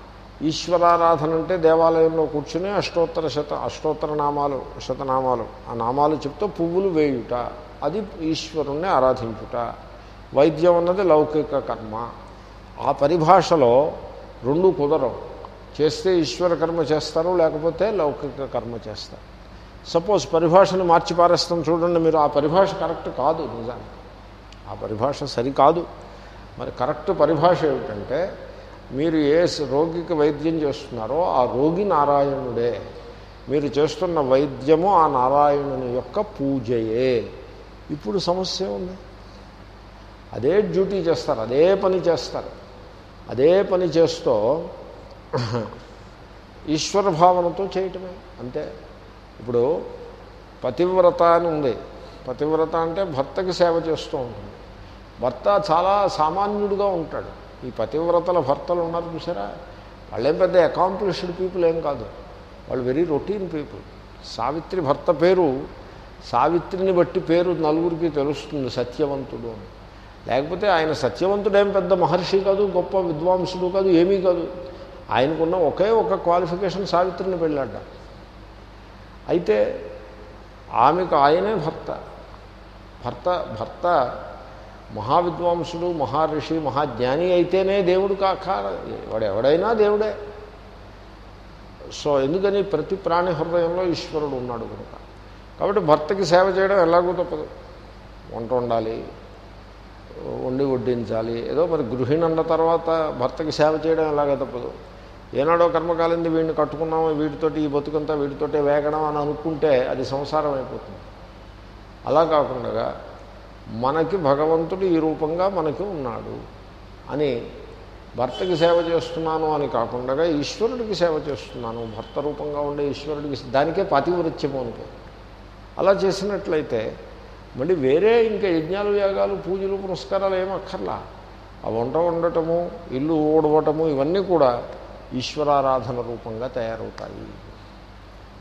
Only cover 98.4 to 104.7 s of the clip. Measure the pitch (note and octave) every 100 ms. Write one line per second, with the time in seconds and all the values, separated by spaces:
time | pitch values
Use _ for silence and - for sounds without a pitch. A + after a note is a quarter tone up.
98.4 | A#2 B2 A#2+ A2+ A2 A2+ - - - -
99.4 | - - - - - - - - - A#2+
100.4 | C3 B2+ C#3 B2+ A2+ A#2+ G#2+ A2+ A2+ A#2
101.4 | B2+ C3+ E3+ D#3+ A#2 B2 B2+ D#3 E3 D#3+
102.4 | D#3+ D#3+ E3 E3 E3 E3 D#3 C#3 B2+ -
103.4 | D#3 D3+ D3+ D#3 D#3+ D#3+ D#3 D3 C#3+ C3
104.4 | B2 A#2+ B2+